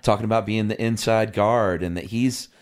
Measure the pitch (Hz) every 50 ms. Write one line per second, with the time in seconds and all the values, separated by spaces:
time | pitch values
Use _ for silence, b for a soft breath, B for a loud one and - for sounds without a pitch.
0 | - 120 107 101 113 107 113 113 101 104 107 110 107 107 110 - 113 113 117 107
1 | - 113 113 110 110 107 104 107 101 107 117 120 110 95 90 82 90 87 87 87
2 | - 92 110 117 127 131 123 - - b b b